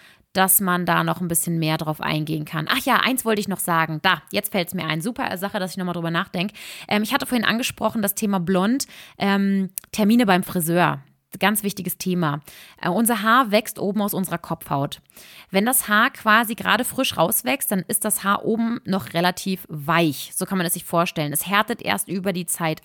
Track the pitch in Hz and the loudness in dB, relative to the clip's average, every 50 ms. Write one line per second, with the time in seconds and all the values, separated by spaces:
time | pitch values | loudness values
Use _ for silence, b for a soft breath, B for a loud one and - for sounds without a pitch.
0 | b b b b b _ - 185 190 190 190 - 196 180 180 175 175 175 170 170 | b b b b b _ 0 2 4 4 4 2 2 2 0 0 2 2 2 2
1 | 165 165 165 - 180 165 165 - - 170 170 165 160 156 156 160 160 156 156 - | 2 0 0 -2 -2 -2 -2 -2 -2 0 -2 0 0 0 0 0 -2 -4 -4 -4
2 | - 151 156 156 156 151 156 156 151 - - 156 151 - 214 262 - 269 233 190 | -2 -2 -2 -2 -2 -2 -4 -6 -6 -6 -6 -4 -2 -2 -2 0 2 2 2 4
3 | - 220 262 - - 226 220 202 202 196 185 - - 185 170 160 160 156 160 151 | 4 2 0 0 0 0 0 0 0 -2 -4 -4 0 0 2 2 2 0 -2 0
4 | - 190 180 165 - - - - - - - 196 170 - 190 180 160 160 156 165 | 2 2 2 0 -2 -6 -4 -4 -4 -2 -2 -2 -2 -2 -4 -4 -2 -2 -2 -2
5 | 156 240 233 - - - 190 175 190 202 - 208 185 180 - 190 180 180 175 175 | -2 -4 -4 -4 -4 -4 -4 -4 -6 -4 -4 -4 -4 -4 -6 -6 -4 -4 -4 -4
6 | 165 165 165 170 196 - - 180 175 208 - B B B B B B B 208 208 | -2 -2 -2 -2 -2 -2 -4 -4 -4 -4 -6 B B B B B B B 0 0
7 | 214 208 247 - - - 254 233 208 - 202 233 254 - - - - 220 - 226 | 0 0 -2 -2 -2 0 -2 0 0 0 0 0 -2 -4 -4 -2 -4 -2 -2 0
8 | 196 202 - - 220 202 196 185 170 185 190 180 190 214 254 277 - B B B | -2 -2 -2 -2 -2 0 0 0 0 2 2 2 2 2 0 0 -2 B B B
9 | B B B B - 196 196 196 196 196 196 196 190 185 - - - - - - | B B B B 0 2 2 2 2 2 2 2 0 -2 -4 -10 -14 -8 -2 2
10 | 214 202 233 240 247 196 180 180 185 - - 180 156 165 170 175 170 151 147 139 | 4 4 6 6 6 6 4 4 2 0 -2 -2 0 2 2 4 4 2 0 -2
11 | - _ _ _ _ _ - 202 190 196 214 202 - 202 - - 175 180 - - | -8 _ _ _ _ _ -6 0 0 2 2 2 -2 -4 -4 -4 -6 -8 -6 -6
12 | - 190 180 180 165 147 143 151 - B B B B B B B - 175 175 220 | -4 -2 0 0 0 0 -2 -4 -6 B B B B B B B -2 0 2 2
13 | 233 214 233 202 202 220 226 262 269 202 202 220 - - - - - 202 190 214 | 4 2 2 2 4 4 4 4 4 4 2 2 2 0 -6 -4 -4 -2 0 0
14 | 202 208 - 185 185 - 170 170 - - 165 - - - 151 139 143 - - - | 0 0 0 -2 -2 -2 -4 -6 -4 -6 -8 -6 -4 -4 -2 -2 -2 -2 -6 -10
15 | _ _ B B B B B B B B - 190 208 247 262 - - 208 208 214 | _ _ B B B B B B B B 0 2 2 2 2 0 2 4 4 4
16 | 233 269 - - - 220 208 233 240 208 233 - - - - 226 247 - - 254 | 4 4 0 0 2 4 6 6 4 2 -2 -4 0 2 2 2 0 -2 -2 -2
17 | 269 - - 175 165 185 - - - 254 269 269 - - 208 190 - - 233 - | -2 0 2 2 2 2 2 0 0 -2 -2 -2 -2 -2 -2 -2 -2 -2 -4 -2
18 | - 214 208 - - 196 202 - - - 226 226 226 226 233 - - - 190 196 | -2 -2 -4 -2 0 0 0 0 0 -2 0 0 0 -2 -2 -4 -4 -2 -2 -2
19 | - - - 170 175 180 180 - - 190 190 - - - 165 151 139 151 160 170 | -2 -2 -2 0 2 0 0 -2 -4 -4 -4 -6 -6 -10 -10 -8 -2 2 4 4
20 | 170 156 139 - - - - - 185 - 180 185 170 156 - 170 - - 180 170 | 4 2 0 -2 -8 -8 -6 -6 -4 -2 -2 -2 0 -2 -4 -6 -6 -2 0 0
21 | 170 170 - 165 151 143 - - - 175 202 208 220 - 233 - - - 202 196 | 2 0 0 -4 -4 -2 -2 -4 -2 0 0 0 2 0 -2 -6 -2 -2 -2 -2
22 | - - 170 196 180 202 170 185 170 - - - 170 160 156 - | -2 -4 -6 -4 -2 -2 -2 -2 -2 -4 -4 -2 -2 -2 -2 -4